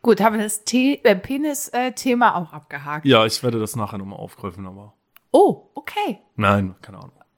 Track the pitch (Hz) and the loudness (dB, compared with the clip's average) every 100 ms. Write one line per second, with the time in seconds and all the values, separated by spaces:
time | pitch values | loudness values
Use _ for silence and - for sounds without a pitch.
0 | 240 185 220 214 214 - - 247 262 285 | 4 4 4 0 -4 -6 -2 2 2 4
1 | 233 190 - 269 302 285 - 240 254 247 | 2 2 -2 -4 -4 -4 -6 -4 -4 -4
2 | 269 240 226 - 170 151 _ 143 143 151 | -2 2 2 2 -8 -14 _ -14 -10 -4
3 | 147 117 110 - 123 117 107 117 104 104 | 4 4 4 0 -4 -4 -6 -6 -8 -8
4 | 98 98 98 - 98 92 95 98 107 _ | -12 -14 -16 -12 -14 -12 -18 -18 -20 _
5 | _ _ _ 294 381 - _ - - 415 | _ _ _ 4 4 2 _ -18 -10 -6
6 | 403 214 _ - 101 101 95 90 - 98 | -6 -8 _ -2 2 2 0 -8 -20 -20
7 | 95 _ _ | -20 _ _